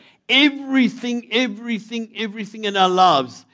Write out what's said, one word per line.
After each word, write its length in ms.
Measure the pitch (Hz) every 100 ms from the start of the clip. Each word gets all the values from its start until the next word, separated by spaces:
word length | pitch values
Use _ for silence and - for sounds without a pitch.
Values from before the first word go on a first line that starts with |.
| _ _ -
everything, 1000 | 254 294 277 269 262 240 - 247 240 -
everything, 800 | 220 254 202 233 226 - 233 220 202
everything 480 | 220 214 208 220
in 140 | 214 196
our 100 | 185
lives 580 | 180 185 147 127 - -